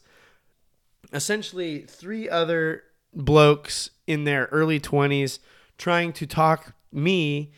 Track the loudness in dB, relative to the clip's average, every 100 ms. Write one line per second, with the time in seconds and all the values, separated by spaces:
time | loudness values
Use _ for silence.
0 | _ _ _ _ _ _ _ _ _ _
1 | -12 -8 -4 -4 -6 -8 -8 -8 -12 -18
2 | -10 -10 -4 -2 0 0 -2 -4 -12 _
3 | _ -4 4 8 8 6 -2 -8 -10 _
4 | -6 -4 0 -2 0 0 0 -2 0 0
5 | 2 0 -2 -6 _ _ _ -10 -2 -2
6 | -2 -6 -4 2 2 2 -4 -20 _ -4
7 | 0 0 0 -4 -8